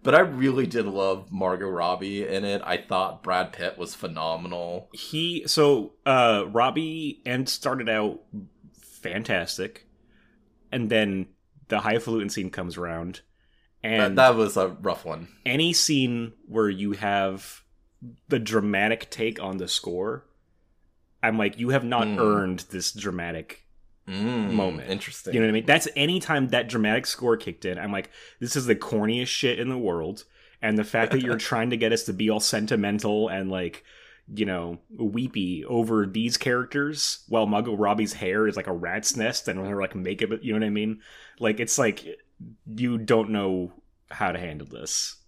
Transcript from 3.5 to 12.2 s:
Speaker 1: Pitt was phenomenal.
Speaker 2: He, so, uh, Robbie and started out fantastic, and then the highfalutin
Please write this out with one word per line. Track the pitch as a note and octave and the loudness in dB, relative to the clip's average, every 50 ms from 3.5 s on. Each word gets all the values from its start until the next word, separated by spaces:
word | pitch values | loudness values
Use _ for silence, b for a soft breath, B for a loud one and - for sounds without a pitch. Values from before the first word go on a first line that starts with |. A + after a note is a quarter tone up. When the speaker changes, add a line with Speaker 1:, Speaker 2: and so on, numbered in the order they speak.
| - | -4
Speaker 1:
Pitt | - F2 F2+ - - | -6 -6 -6 -4 -6
was | F2 E2 - | -10 -10 -10
phenomenal. | - - F2 D#2+ D#2+ D#2+ D#2+ E2 E2+ F2 F2+ F2 F2 F2 E2+ F2 F2+ - - - | -10 -10 -10 -6 -4 -4 -4 -4 -4 -6 -8 -6 -6 -6 -6 -8 -10 -10 -12 -16
Speaker 2:
He, | - - - - D#3 E3 F3 F3 E3 - D3 | -14 -14 -8 -4 -4 -2 -2 -4 -6 -2 -2
so, | - - D3+ C#3+ C#3+ B2 G#2 - - _ _ | 2 4 6 6 6 4 2 -4 -10 _ _
uh, | C#3 C3+ C3 B2 A#2 A2 G#2 G2+ F#2+ | 4 6 6 8 8 6 4 2 0
Robbie | G#2 A#2 A#2+ C3 A#2 D3 D#3+ D#3+ D#3 D#3+ D#3 D3 - - _ | 2 4 4 4 2 0 -2 -2 -4 -6 -6 -6 -8 -8 _
and | B2 B2 B2+ C3+ B2+ | -4 -2 -2 -2 -2
started | - - - C#3+ B2+ C3 A#2+ A2 | -4 -2 -2 -2 -2 0 0 0
out | A2 A2 G#2+ G#2+ E2 - - _ - G#2+ F#2+ - _ _ _ - _ _ - - - - | 0 2 2 0 -2 -4 -12 _ -12 -12 -12 -12 _ _ _ -20 _ _ -20 -20 -20 -12
fantastic, | - F#2 E2+ G2+ A2+ - A2+ F#2 E2+ - - - F#2 G#2 - - _ _ _ _ b b b b b b b b b b _ _ _ _ | -10 -6 -6 -6 -2 0 0 0 0 -2 -4 -6 -6 -8 -8 -14 _ _ _ _ b b b b b b b b b b _ _ _ _
and | - B2+ A#2+ G#2+ | -4 -2 0 4
then | A#2 A2 G#2+ G2+ G2 F#2+ F#2 - _ _ _ _ _ - - _ | 4 4 4 4 0 -2 -4 -6 _ _ _ _ _ -20 -6 _
the | - G#2 | -2 0
highfalutin | G2+ A2 G#2+ A#2 A2+ - A2+ A2+ | 2 2 0 0 0 0 -2 0